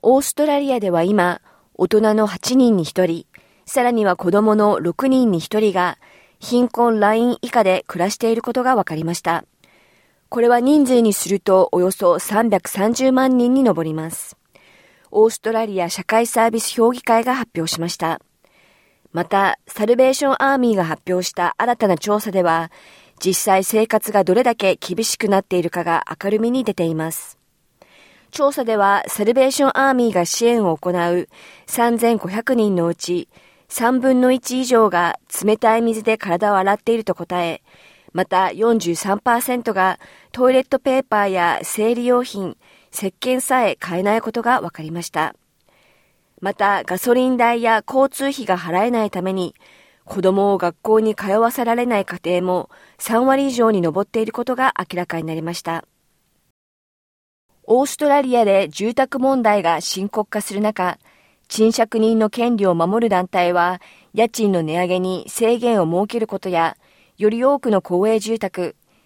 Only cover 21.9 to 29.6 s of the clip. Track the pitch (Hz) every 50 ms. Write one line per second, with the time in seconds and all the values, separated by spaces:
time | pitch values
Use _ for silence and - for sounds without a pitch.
21.9 | 185 156 - 208 208 208 208 226 185 190 180 175 165 165 165 165 _ - - -
22.9 | - - - _ _ _ - 180 185 - - 220 190 190 196 - - 220 220 220
23.9 | - 214 - - 208 208 190 165 185 220 254 247 233 _ - 190 180 - - -
24.9 | 180 185 226 - - - - 202 202 190 196 _ - 180 165 170 - 180 170 170
25.9 | 165 160 - - - _ - 196 208 214 220 233 247 269 247 208 202 - 175 165
26.9 | 165 156 156 165 160 - - - - _ _ _ _ _ _ _ _ _ _ _
27.9 | _ _ _ _ _ _ _ _ - - 285 277 285 - 254 226 220 214 202 196
28.9 | 202 196 - - - - 208 202 240 254 262 262 262 -